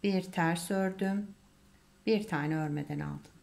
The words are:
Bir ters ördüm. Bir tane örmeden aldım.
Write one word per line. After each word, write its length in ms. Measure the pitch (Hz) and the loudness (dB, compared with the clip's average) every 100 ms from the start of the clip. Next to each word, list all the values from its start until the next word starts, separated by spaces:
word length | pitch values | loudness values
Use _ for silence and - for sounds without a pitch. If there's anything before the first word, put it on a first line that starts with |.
| 202 | 2
Bir 160 | 190 | 0
ters 480 | 180 - 165 170 - | 0 2 2 2 0
ördüm. 640 | 190 190 190 196 202 202 - - - - - _ _ - | 0 0 0 0 0 -4 -12 -20 -20 -20 -20 _ _ 0
Bir 220 | 220 208 | 2 2
tane 280 | 156 147 156 | -2 0 0
örmeden 440 | 151 147 147 147 | 0 -2 -4 -4
aldım. 320 | 147 143 - - | -4 -6 -12 -20